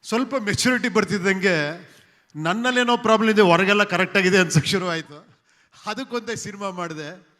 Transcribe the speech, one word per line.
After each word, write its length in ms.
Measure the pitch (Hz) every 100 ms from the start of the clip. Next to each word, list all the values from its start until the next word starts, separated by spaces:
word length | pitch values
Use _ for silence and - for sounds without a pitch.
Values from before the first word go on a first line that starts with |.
ಸ್ವಲ್ಪ 320 | - 226 269
ಮೆಚುರಿಟಿ 540 | 269 208 180 247 247 240
ಬರ್ತಿದ್ದಂಗೆ 1000 | 202 196 202 185 190 190 170 147 175 180 - _ _ _ 147
ನನ್ನಲ್ಲೇನೋ 600 | 156 202 240 247 240 240
ಪ್ರಾಬ್ಲಮ್ 340 | 233 220 220
ಇದೆ, 120 | 214
ಹೊರಗೆಲ್ಲ 420 | 196 170 190 208
ಕರೆಕ್ಟಾಗಿದೆ 540 | 202 175 185 202 185 190
ಅನ್ಸೋಕ್ಕೆ 320 | 175 151 135
ಶುರು 180 | 196 180
ಆಯಿತು. 500 | 165 156 147 _ _ _ _ _ _ -
ಅದಕ್ಕೊಂದೈದು 520 | 214 262 240 233 226
ಸಿನಿಮಾ 320 | 202 202 202
ಮಾಡಿದೆ. 600 | 185 170 156 147 185 _